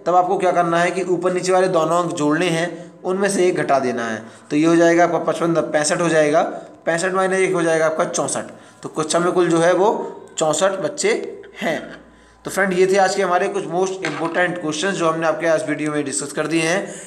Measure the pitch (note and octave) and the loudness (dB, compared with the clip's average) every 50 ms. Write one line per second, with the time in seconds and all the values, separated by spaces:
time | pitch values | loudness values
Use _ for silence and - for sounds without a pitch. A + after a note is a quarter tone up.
0 | - D#3+ F3 F3+ F3+ F3+ G3 F3 F3 F3+ D#3+ E3+ F3 E3+ E3+ E3+ F3 F3+ F3 F#3 | -2 0 2 2 2 2 0 0 0 0 2 2 0 2 2 0 0 0 0 -2
1 | F3+ F3 F3+ E3 F3 F3+ F3+ F3+ E3 F#3 F#3 F#3 F#3+ F#3 E3 E3 D#3 D#3 E3 F3 | -2 -2 -2 0 0 0 -2 -2 0 2 2 2 4 4 2 2 2 2 2 0
2 | F3 E3 D3 C#3 D3 D3 D3+ D#3+ F3+ F3+ E3 E3 E3+ F3 - - - - - - | 0 0 -2 -2 0 0 2 2 0 0 0 0 -2 -4 -6 -8 -14 -16 -16 -10
3 | - F3+ F#3 G3 G3+ G3 G3 - F3+ F3+ F3 D3 D3 C#3 C#3 C3+ B2 B2 A#2 A#2 | -6 -4 -2 0 0 0 2 2 2 2 2 0 0 2 2 2 2 0 -2 -4
4 | A#2 A2+ A2 G#2+ - - - - - - D3 D3 D#3 E3 E3+ E3 E3+ E3+ E3+ E3+ | -4 -6 -6 -8 -10 -14 -20 -20 -8 -4 0 2 2 4 4 6 6 6 6 4
5 | F3 E3 E3+ D#3+ D#3+ E3+ D3+ - F3 E3+ E3 D#3 D3 - - D3+ D3+ D3 F#3 D#3+ | 4 4 2 0 -2 -2 -2 -2 0 0 0 0 0 0 0 0 0 0 0 0
6 | F3 E3 D#3+ D#3 D3+ D3+ D3 E3 G3 - - - - - - - - - E3 E3+ | 0 2 4 4 4 4 4 2 2 0 -4 -10 -14 -18 -20 -8 -4 -4 -2 -2
7 | F3 F#3+ F#3 F#3+ F#3+ F#3 F#3 F#3+ F#3+ F3 F3+ E3+ E3 E3+ D#3+ D#3+ D#3+ D#3 D#3 - | -2 -2 0 0 0 0 2 2 0 2 0 0 0 2 2 2 2 0 0 0
8 | F3 - - - D3 C3+ - A#2+ G#2 - - - - - - - - C3+ - D#3+ | -2 -2 -2 -4 -4 -4 -4 -6 -8 -10 -14 -20 -20 -20 -18 -16 -14 -8 -6 -4
9 | D#3 D#3 - E3+ E3+ F3 E3 F3+ F3+ E3+ E3 E3 E3+ F3 F3+ E3+ F#3+ G#3+ A3+ - | -2 0 0 0 0 2 2 2 2 2 4 4 4 4 4 4 4 2 2 0
10 | - - - - - - - - D#3+ D#3 D3+ D3 F#3+ G3 F#3+ F#3+ D#3+ D3 - - | -4 -10 -12 -16 -18 -10 -4 -2 0 0 2 2 0 0 0 -2 -4 -6 -4 -2
11 | - G3 A3+ - E3 - - - - - - - - F3 D#3 B2 A2+ A2+ - - | -2 0 0 -2 -4 -8 -12 -14 -16 -18 -12 -8 -6 -4 -4 -6 -8 -12 -16 -20
12 | - - - - - - - _ - - - F#3+ G3 G3 F3+ F3+ F#3 F#3+ F#3+ G3+ | -20 -20 -20 -20 -20 -20 -20 _ -12 -6 -2 0 0 2 2 2 2 4 4 4
13 | F#3+ F#3 G3 G3+ G3 F3+ F3 F3+ F#3+ G3 - G3 D#3 D3+ E3 F3 F#3 F#3+ F#3 - | 4 2 2 0 0 2 2 2 0 0 -2 -4 -6 -4 -2 -2 -2 -2 -2 -4
14 | - D#3+ D3 C#3+ D#3 E3 E3 F#3 F3+ F3 E3 - - D3+ D3+ - - G3 F#3+ D#3+ | -6 -6 -6 -4 -6 -2 0 0 0 0 -2 -4 -4 -6 -4 -2 -2 -2 -2 0
15 | E3+ D#3+ D#3+ E3 E3 D#3+ D#3 D3+ E3 E3 D#3+ D3+ - D3 D3+ C#3+ D3+ D3+ D3+ D3+ | 0 0 0 0 0 -2 0 0 0 0 0 0 0 -2 -4 -4 -4 -4 -2 -4
16 | D3 C3+ B2+ - C#3+ C#3 - D#3+ D#3 D3+ D#3 E3 D#3+ E3 F3 G3+ G3 F#3+ - - | -4 -4 -4 -6 -6 -6 -6 -6 -4 -2 0 0 0 0 0 -2 -2 -6 -10 -14
17 | - | -18